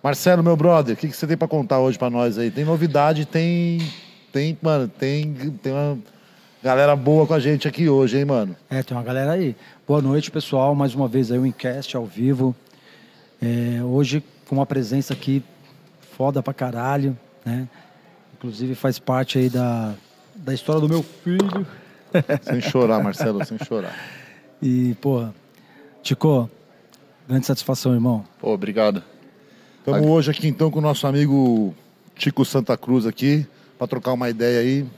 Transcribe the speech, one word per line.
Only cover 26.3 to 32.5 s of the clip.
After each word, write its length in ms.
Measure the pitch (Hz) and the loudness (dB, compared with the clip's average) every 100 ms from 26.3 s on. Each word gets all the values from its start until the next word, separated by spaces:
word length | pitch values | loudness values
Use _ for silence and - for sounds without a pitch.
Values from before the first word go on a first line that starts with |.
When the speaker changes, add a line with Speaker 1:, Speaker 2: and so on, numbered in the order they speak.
| 135 117 - _ _ _ _ _ _ - | 2 0 -8 _ _ _ _ _ _ -2
Speaker 2:
grande 180 | 131 127 | -2 0
satisfação, 460 | 135 - 131 127 | -4 -2 -2 0
irmão. 320 | 120 123 113 98 _ | 2 2 0 -6 _
Speaker 3:
Pô, 140 | - | -4
obrigado. 500 | 104 101 104 107 98 - - - _ - - _ _ | -2 -2 2 2 0 -8 -20 -20 _ -20 -20 _ _
Speaker 1:
Tamo 140 | - 147 | -2 2
Speaker 3:
Ag- 80 | 151 | 4
Speaker 1:
hoje 240 | 160 143 | 4 2
aqui, 160 | 147 156 | 0 -2
então, 200 | - 160 | 0 0
com 120 | 147 | 2
o 20 | |
nosso 240 | 151 143 139 | 0 0 0
amigo 680 | 139 147 139 131 113 101 80 _ _ _ - | 2 2 4 4 2 0 -4 _ _ _ -4
Tico 280 | - 135 | -4 0
Santa 320 | 127 | 0